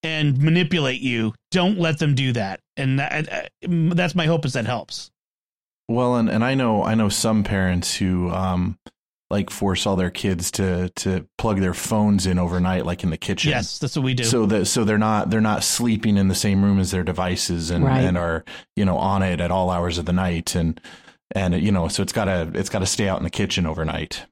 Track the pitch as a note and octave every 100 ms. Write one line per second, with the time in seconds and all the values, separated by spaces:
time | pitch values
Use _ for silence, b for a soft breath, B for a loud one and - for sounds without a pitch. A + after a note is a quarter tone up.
0 | D#3+ D#3+ D3+ C3 D3+ E3 E3+ F3+ C#3 B2+
1 | C3 A#2+ A2 - _ F#3 F3+ G3+ E3 D3+
2 | D3+ C3 C3 A#2+ G2 F#2+ _ - C3+ C3+
3 | C#3 - D#3 - - _ - E3+ D#3+ F3
4 | F3+ F3+ D#3+ E3 C3 B2+ G#2+ A#2+ D#2 -
5 | - _ _ _ _ _ _ _ - A#2
6 | B2 B2 A2+ A2 A#2+ C3+ B2 G#2+ - A2
7 | G#2+ - A2+ A2 G2 G2+ F#2 F2+ F2 -
8 | F#2+ F2+ F2+ F2 F#2 F2+ F2+ F#2 - _
9 | _ _ _ G2+ G2 - G2 F2+ - F#2+
10 | F2+ - G#2 F2+ F2 - F#2+ F2+ F2+ -
11 | G2 F#2 - - A#2 G2 F#2+ F2 - A2
12 | G#2+ G2+ F#2 F2+ F2 F2+ F2+ F#2 D#2 F2
13 | F#2 D#2+ - G2 - C3 G#2 - C3 -
14 | C3 B2 A2+ B2 G#2 G#2 F#2 B2 G#2+ G#2+
15 | G#2+ G#2+ - A2 A2 G#2 - - A#2+ G#2+
16 | A2 G2+ F#2+ F2+ G#2+ G2 G2+ G2 F#2 F#2
17 | F2+ F2+ F2+ F2+ - F2 D#2+ E2+ C3+ C3
18 | F#2 F2 E2+ E2 - B B - G2 F2
19 | G2 G2 F#2+ F2 F2 F#2 F#2 F2+ F2 E2
20 | E2 F2+ F#2 E2+ - F#2 E2 D#2+ B B
21 | B B _ G2+ F#2 F2 F#2+ G2 E2 -
22 | F#2+ - G2 F#2 E2 - F#2+ G#2 F#2 -
23 | G2+ F#2 F2 - G2 F#2+ E2 D#2+ D#2 D#2
24 | D#2 - -